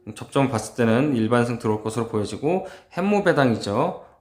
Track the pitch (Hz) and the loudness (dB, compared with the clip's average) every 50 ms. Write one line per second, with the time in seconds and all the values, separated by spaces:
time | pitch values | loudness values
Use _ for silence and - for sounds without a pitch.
0 | _ 107 110 - 113 - - 139 135 127 - 110 - - - - 120 113 113 120 | _ -16 -14 -14 -16 -4 0 0 0 2 0 -4 -4 -6 -2 0 2 4 4 2
1 | 143 151 139 113 110 110 120 120 117 117 123 113 - 113 107 107 - 110 107 117 | 2 2 2 0 2 2 2 2 2 2 -2 -2 -2 -2 -2 -2 -2 -6 -4 -4
2 | 113 110 - 107 101 95 104 95 135 147 175 190 185 - - - - _ - - | -6 -2 -2 -4 -4 -4 -6 -4 -2 -2 -2 -2 -4 -6 -14 -20 -20 _ -8 -4
3 | 185 202 208 202 175 180 151 143 139 127 110 104 - 104 101 113 147 180 185 - | 0 2 2 2 4 2 4 4 4 2 2 0 -2 -2 -2 0 0 -2 -4 -6
4 | - - - _ | -14 -20 -20 _